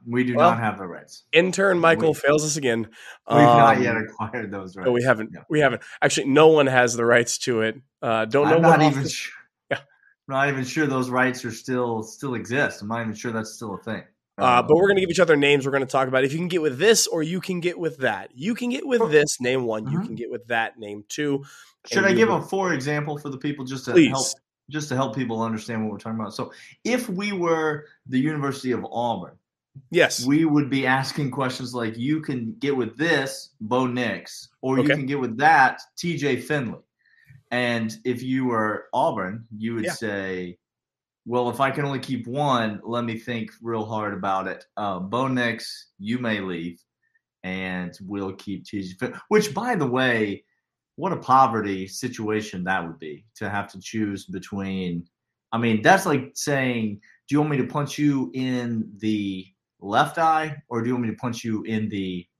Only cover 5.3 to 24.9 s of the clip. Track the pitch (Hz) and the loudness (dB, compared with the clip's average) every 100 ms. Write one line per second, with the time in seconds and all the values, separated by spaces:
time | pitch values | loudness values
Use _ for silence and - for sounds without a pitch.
5.3 | - - 151 135 113 - - 147 - 139 | -12 -4 2 2 0 -8 -4 -2 0 2
6.3 | 143 160 156 131 127 123 120 117 120 120 | 6 8 8 6 4 2 2 4 4 4
7.3 | - - 113 110 117 - _ 127 113 110 | -2 -2 0 0 -4 -12 _ -2 -2 2
8.3 | 135 147 165 165 156 151 135 123 - - | 2 4 6 8 8 6 2 -2 -6 -10
9.3 | - _ _ - - - _ _ _ - | -14 _ _ -8 -8 -8 _ _ _ -4
10.3 | 135 143 135 123 160 143 131 127 127 127 | 0 0 0 -4 0 0 0 0 2 2
11.3 | 123 117 110 - 127 120 113 107 - 139 | 0 -8 -10 -4 -2 -2 -4 -8 -10 -8
12.3 | 117 98 131 113 - 104 117 110 104 123 | -6 -4 -2 -2 -4 -8 -6 -6 -6 -6
13.3 | 113 107 - 110 92 113 98 - _ _ | -6 -8 -10 -10 -10 -10 -10 -12 _ _
14.3 | - 127 123 117 160 196 196 180 170 165 | 0 4 4 6 6 6 4 2 4 4
15.3 | 147 143 143 135 139 131 135 131 131 135 | 6 6 4 2 0 0 0 2 2 2
16.3 | 160 180 175 151 127 208 220 - 170 156 | 0 -2 0 0 2 4 4 2 -2 -2
17.3 | 180 - 180 175 175 160 139 123 95 - | -4 -4 -4 -4 -2 -4 -2 -2 -2 -8
18.3 | 123 185 240 247 269 302 240 185 151 151 | -8 -6 -4 -4 -4 0 0 4 4 4
19.3 | - 123 131 117 110 113 160 220 110 117 | 0 0 0 0 -4 -2 -4 -4 -8 -8
20.3 | 120 110 117 110 117 104 104 101 - 147 | -10 -4 -2 -2 -6 -12 -12 -10 -6 -2
21.3 | 139 139 - - _ - 202 196 185 220 | -4 -6 -20 -20 _ -4 0 2 4 4
22.3 | 165 - 190 185 147 139 147 147 147 147 | 2 -2 -2 -2 -2 -2 -4 -4 -8 -10
23.3 | 135 147 143 131 135 127 123 131 117 - | -6 -6 -6 -8 -8 2 6 6 4 -2
24.3 | - _ _ - 151 147 | -6 _ _ -12 -8 -4